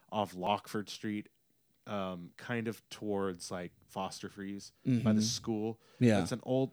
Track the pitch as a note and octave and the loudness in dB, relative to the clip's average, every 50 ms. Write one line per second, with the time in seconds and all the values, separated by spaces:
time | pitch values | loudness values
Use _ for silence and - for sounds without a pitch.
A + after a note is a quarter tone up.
0 | _ _ - G#2+ G2+ F2+ F2+ F#2 F2+ G2 G#2 G2 - - - G#2+ G2 - - - | _ _ -2 0 0 0 -2 0 2 2 2 2 0 -2 -4 -4 -4 -6 -8 -6
1 | - A2 G#2 G#2 G2+ - _ _ _ _ _ _ _ _ _ _ _ - G#2 G2+ | -4 -4 -4 -4 -6 -10 _ _ _ _ _ _ _ _ _ _ _ -6 -4 -4
2 | F#2+ F#2 F#2 F2 F2 E2+ - - - - A#2+ A#2 A2 A2+ G#2 - - _ - - | -2 -4 -4 -6 -10 -12 -14 -12 -6 -4 -2 -2 -2 -4 -6 -6 -12 _ -14 -6
3 | G#2+ G#2+ G2+ G2 G2 F#2+ F2+ F2 - - G2+ F2+ F2+ F2 - _ _ _ - G2+ | -2 0 0 0 0 0 -2 -4 -8 -8 -8 -8 -8 -10 -12 _ _ _ -6 -4
4 | F#2+ F#2 - - - F#2+ - G2+ G2 G2 G2+ G2 - - - _ - - B2+ A#2 | -4 -4 -6 -8 -12 -12 -10 -8 -8 -8 -8 -8 -10 -14 -18 _ 0 0 2 4
5 | A#2 A2+ G#2+ G#2+ G#2+ A2 - - - A#2 A2+ G#2 G#2+ A2+ A2+ - _ _ - - | 4 6 6 6 4 2 0 -2 -2 -2 -2 -2 -2 -4 -4 -8 _ _ 0 4
6 | B2 A#2 G#2+ G2 F2 F2 C3 A2+ - - B2+ C3 C3+ C3 | 6 6 6 6 4 0 -4 -4 -2 0 2 2 2 0